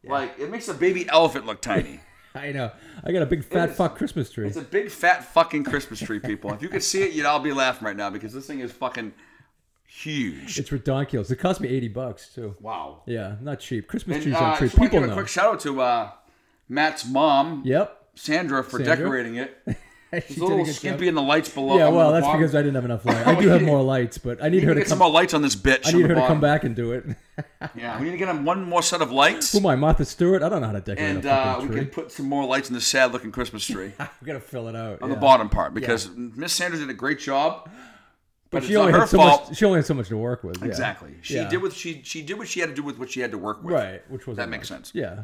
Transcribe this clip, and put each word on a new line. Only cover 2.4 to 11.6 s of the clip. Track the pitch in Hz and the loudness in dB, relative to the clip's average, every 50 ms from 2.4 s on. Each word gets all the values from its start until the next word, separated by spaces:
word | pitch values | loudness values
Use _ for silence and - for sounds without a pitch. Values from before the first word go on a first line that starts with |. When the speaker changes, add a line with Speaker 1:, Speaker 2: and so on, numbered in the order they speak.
| 143 143 | -8 -8
Speaker 1:
know. | 139 139 123 110 - - - - - - - | -6 -6 -6 -6 -8 -14 -20 -20 -20 -10 -4
I | - | -2
got | 175 185 | 0 0
a | 156 | 2
big | 127 175 156 - | 0 0 -2 -2
fat | - - 170 170 160 | -2 0 0 0 0
Speaker 2:
It | |
is. | - | 0
Speaker 1:
fuck | - 180 160 - - | 0 -2 -2 0 -4
Christmas | - 269 - 165 123 - | -6 -4 -4 -6 -6 -6
tree. | - - 107 | -6 -6 -6
Speaker 2:
It's | 101 101 | -6 -6
a | 117 | -8
big | 139 - - 202 208 208 | -10 -2 -2 -2 -2 -2
fat | - - - 175 175 - | -8 0 2 2 2 2
fucking | - - - 165 165 165 160 151 139 | -2 0 2 2 2 4 0 -4 -2
Christmas | 135 143 143 139 - 113 107 | -2 -4 -4 -6 -8 -12 -12
tree, | 107 - 110 104 | -8 -6 -6 -6
people. | - - 104 - - 101 104 | -4 -6 -8 -6 -6 -8 -8
If | 107 | -8
you | 139 170 | -8 -6
could | - 190 | -6 -4
see | - - - 190 | -4 -2 0 0
it, | 196 185 | -2 -2
you'd | 156 151 147 | -2 0 0
all | 143 147 147 | 2 0 2
be | 135 151 | 0 -2
laughing | 139 135 131 131 123 - 110 | 0 0 0 0 0 -2 -6
right | 107 98 | -8 -6
now | 101 104 101 | -4 -6 -6
because | 98 104 - - | -6 -8 -12 -12
this | 113 135 135 | -14 -14 -14
thing | - 147 135 | -12 -10 -10
is | 127 117 | -10 -10
fucking | - - 131 123 - 120 113 107 - _ - _ _ _ _ _ _ _ _ _ _ _ _ | -10 -6 -8 -6 -6 -8 -10 -12 -14 _ -20 _ _ _ _ _ _ _ _ _ _ _ _
huge. | _ - - - 156 151 143 123 95 76 67 - - - - | _ -20 -14 -10 -6 -4 -4 -4 -4 -6 -10 -14 -10 -10 -10
Speaker 1:
It's | 139 - | -8 -6
ridiculous. | 143 127 - 147 131 135 139 - - 120 101 - | -8 -4 -2 -2 0 0 -2 -2 -4 -6 -4 -4
It | 131 | -6
cost | - - 185 185 - | -2 0 -2 -2 -2